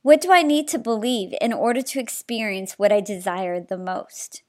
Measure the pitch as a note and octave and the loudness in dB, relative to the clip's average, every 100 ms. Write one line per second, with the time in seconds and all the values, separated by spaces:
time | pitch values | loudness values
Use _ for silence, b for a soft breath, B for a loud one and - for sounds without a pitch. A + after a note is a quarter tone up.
0 | C4 D4+ F4 F4+ D4+ D4 D4+ C#4 A#3 A3+ | 8 6 8 4 6 2 0 -4 -2 -2
1 | A#3 B3 F#3 - A#3+ A#3 A#3 A#3+ C4+ C#4 | -2 -2 -4 -2 -2 0 0 0 -4 -6
2 | A#3 - - A#3 G#3+ F#3+ F#3+ - G3+ G#3 | -8 -10 -8 -6 -4 -6 -10 0 2 2
3 | G3+ F#3+ F#3 F3+ F#3 F3 F3 F#3 F3+ F#3 | 0 -6 -4 -4 -4 -6 -6 -8 -6 -8
4 | - - - - | -10 -16 -16 -16